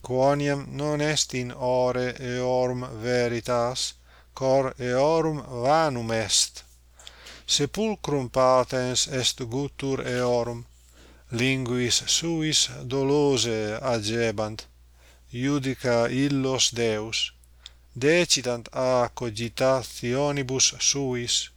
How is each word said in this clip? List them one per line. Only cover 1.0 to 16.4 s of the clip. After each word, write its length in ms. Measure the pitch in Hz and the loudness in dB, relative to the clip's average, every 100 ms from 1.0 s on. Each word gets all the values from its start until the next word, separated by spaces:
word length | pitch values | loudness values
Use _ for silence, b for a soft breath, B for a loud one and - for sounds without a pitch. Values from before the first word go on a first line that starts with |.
est 320 | 151 147 - | 0 0 -2
in 180 | 127 123 | -4 -6
ore 600 | - 127 127 127 127 127 120 | -4 0 2 2 0 -2 -4
eorum 680 | 127 123 127 127 127 123 127 110 | -6 -2 0 0 0 -2 -8 -6
veritas, 920 | 117 123 120 120 117 123 120 127 - - b b b | 0 0 2 -2 0 0 0 -2 -6 -8 b b b
cor 400 | - 135 135 131 - | -2 2 4 2 -4
eorum 640 | 123 123 147 165 160 151 131 123 | -2 2 4 2 0 -4 -8 -2
vanum 480 | 123 160 160 123 117 | 4 4 4 0 -2
est. 520 | 113 101 - - - - - _ B B B B B - | -2 2 0 0 -6 -20 -20 _ B B B B B -4
Sepulcrum 840 | - 143 - 220 202 - 143 123 | 0 0 0 -2 -2 -2 -2 0
patens 760 | 131 127 127 123 131 127 123 - | 4 6 6 4 -2 0 0 0
est 300 | 135 117 - 123 | 0 -2 -4 -6
guttur 500 | 127 143 - 139 131 127 | -4 -6 -6 -4 -4 -2
eorum, 580 | 123 123 123 117 117 120 - b b b b - | -2 2 0 -2 -8 -14 -20 b b b b -8
linguis 720 | 117 131 135 123 123 120 - - | -2 0 0 -2 -2 0 0 0
suis 640 | - 165 165 156 139 - 131 135 | -2 0 -2 0 0 0 -4 -4
dolose 920 | 139 135 147 143 131 117 110 107 107 | -2 2 4 4 2 0 -2 -2 -4
agebant, 840 | 131 117 104 117 113 104 107 110 - _ - b b b - | -2 -2 -2 0 0 -2 -4 -6 -16 _ -20 b b b -14
iudica 760 | 120 135 143 131 127 127 117 120 | -4 0 0 -2 -2 2 2 2
illos 600 | 131 143 139 | 2 0 2